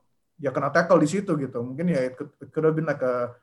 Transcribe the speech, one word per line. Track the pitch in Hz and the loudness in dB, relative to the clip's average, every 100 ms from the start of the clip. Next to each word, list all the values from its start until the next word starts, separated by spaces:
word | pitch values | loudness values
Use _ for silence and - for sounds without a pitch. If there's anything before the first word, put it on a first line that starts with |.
| _ _ _ - | _ _ _ -8
ya | 139 | -6
kena | - 143 | -2 0
tackle | 151 175 180 | 2 6 6
di | 151 | 4
situ | 185 202 151 | 0 -2 -2
gitu. | 131 127 | -4 -6
Mungkin | 123 131 180 | -8 -4 0
ya | 147 127 | 0 -2
it | 127 | -4
could, | 147 _ | -14 _
it | 151 | -10
could | - | 0
have | 156 156 | 2 2
been | 156 | 0
like | 139 | -2
a, | 127 123 120 - | -2 -2 -4 -8